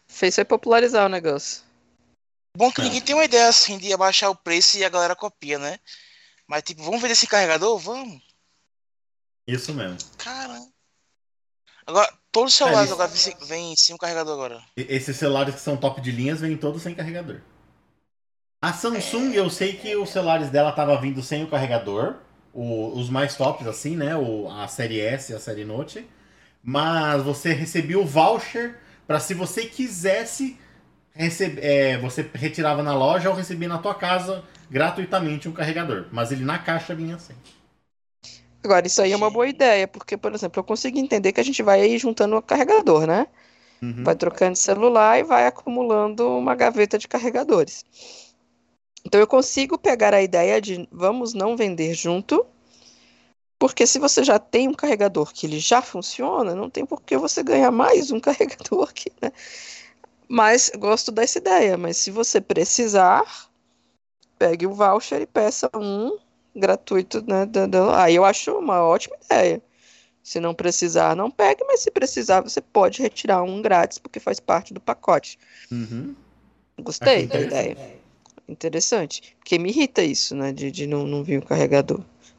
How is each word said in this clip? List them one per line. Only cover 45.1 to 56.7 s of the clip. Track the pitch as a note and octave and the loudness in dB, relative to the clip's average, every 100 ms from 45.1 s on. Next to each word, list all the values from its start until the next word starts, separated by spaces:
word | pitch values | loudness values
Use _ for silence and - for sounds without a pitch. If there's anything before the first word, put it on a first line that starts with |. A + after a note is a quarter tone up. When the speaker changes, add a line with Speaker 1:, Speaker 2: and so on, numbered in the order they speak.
| B3 | 4
Speaker 1:
e | |
vai | D#4+ B3 B3 | 4 4 2
acumulando | - - A#3+ A#3+ G#3+ G#3 G#3+ A#3+ B3 | 0 -6 -4 0 0 0 0 0 0
uma | B3+ | 0
gaveta | B3 A#3+ A#3+ G#3 G#3+ | 2 2 2 0 0
de | - | -4
carregadores. | C4 A#3 A#3 D4+ G#3 D3+ - - - - - - _ _ _ _ _ _ - | -4 -2 -2 2 2 2 -4 -20 -20 -20 -20 -20 _ _ _ _ _ _ -20
Então, | - G3+ | 2 4
eu | G#3+ | 6
consigo | C4 C4+ - C4+ F4+ | 6 4 0 -2 0
pegar | G4+ A#3+ G#3 | 2 4 4
a | G3+ | 6
ideia | F#3+ F3 F3+ A3 | 4 2 4 2
de | G#3 F3+ - | -2 -8 -10
vamos | E3 F#3 B3 A#3 | -2 -2 0 -4
não | A3+ G3 A#3 | -4 -2 -2
vender | G#3 E3+ D#3+ | -2 -2 -4
junto, | E3 E3+ F3 - D#4+ B4+ _ _ _ _ _ _ _ _ _ _ - | -4 -2 -2 0 0 0 _ _ _ _ _ _ _ _ _ _ 0
porque | C4 - | 0 4
se | A#3+ C4+ | 2 4
você | C#4+ - | 2 2
já | C4+ G#3+ | 4 2
tem | - A3+ C4+ | 2 0 0
um | |
carregador | D4 D4 A3 G3+ E3+ D3+ | 0 -2 2 0 0 -4
que | - | -6
ele | D#3 D3+ | -8 -4
já | D#3 A#3+ | 2 2
funciona, | - F3+ - - C4+ F#4 G#3 | 0 -8 -10 -6 -4 -2 -2
não | F3+ C4 | -4 -6